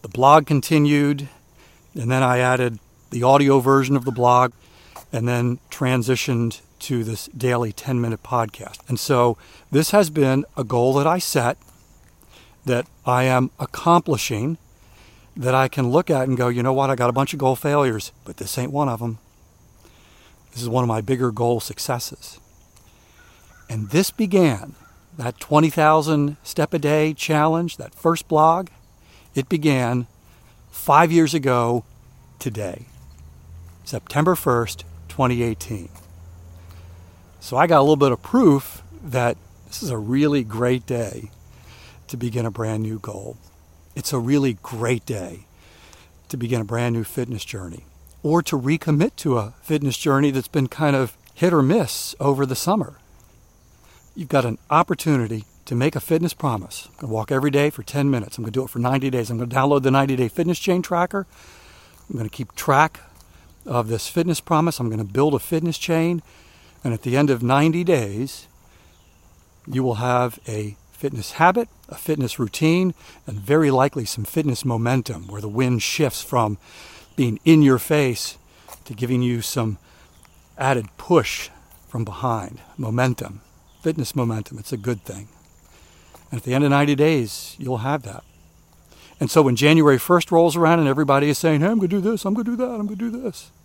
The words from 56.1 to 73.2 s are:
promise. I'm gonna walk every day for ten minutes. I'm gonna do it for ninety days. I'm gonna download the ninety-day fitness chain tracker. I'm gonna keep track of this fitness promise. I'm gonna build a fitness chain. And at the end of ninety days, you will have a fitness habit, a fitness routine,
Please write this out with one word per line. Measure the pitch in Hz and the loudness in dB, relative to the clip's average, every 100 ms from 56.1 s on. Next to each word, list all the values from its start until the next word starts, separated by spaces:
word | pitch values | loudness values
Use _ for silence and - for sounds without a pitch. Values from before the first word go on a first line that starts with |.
| 160 165 | 0 0
promise. | - 147 110 90 - - | -2 -4 -4 -8 -16 -18
I'm | - | -14
gonna | 127 | -6
walk | 110 107 | -6 -2
every | 135 143 | 0 2
day | 139 147 | 2 0
for | - | -2
ten | - 143 139 | -8 -2 0
minutes. | 127 101 - | 0 -4 -8
I'm | |
gonna | 110 | -6
do | 127 131 | -4 -6
it | |
for | 123 | -2
ninety | 120 135 135 | 0 0 0
days. | 127 110 | -2 -4
I'm | 113 | -6
gonna | 120 | -4
download | 127 135 143 | 0 2 2
the | 131 | 4
ninety-day | 135 139 127 117 | 2 2 0 -2
fitness | - 165 170 | 0 -2 -2
chain | - 180 | 0 -2
tracker. | - 175 180 202 190 - - - - - - - - | 0 -2 -2 -4 -8 -18 -20 -20 -20 -20 -20 -20 -12
I'm | 120 | -8
gonna | 107 | -8
keep | - 117 - | -8 -12 -6
track | - 139 160 - - - - - - - 247 | 0 2 2 -2 -20 -20 -20 -20 -20 -20 -4
of | 120 110 | -4 -2
this | 113 - | -4 -4
fitness | 175 170 160 | -2 -2 -4
promise. | - 160 165 - | 0 0 0 -2
I'm | 120 | -4
gonna | 110 104 | -4 -4
build | 104 151 | 0 0
a | 139 | 0
fitness | - 160 170 156 | -2 -2 -2 -4
chain. | - 160 165 170 - - - - - _ | -2 0 0 -2 -8 -20 -20 -20 -20 _
And | 139 | -6
at | 113 | -4
the | 127 127 | -2 2
end | 147 | 2
of | 123 | 2
ninety | 120 139 156 165 175 | 2 2 2 2 0
days, | 156 104 101 131 - - _ _ _ _ _ _ _ _ _ _ _ - | 0 0 -6 -8 -10 -20 _ _ _ _ _ _ _ _ _ _ _ -8
you | 127 | -4
will | 131 110 | -2 -2
have | 123 123 123 - - | 0 0 0 -6 -10
a | 107 104 101 _ | -8 -8 -12 _
fitness | - 143 131 - | -8 -8 -8 -10
habit, | - 170 196 226 _ - | 2 4 4 -4 _ -20
a | - | -12
fitness | - 151 123 - | -4 -2 -2 -2
routine, | 113 - 156 170 185 - - - | -6 0 2 2 0 -4 -18 -20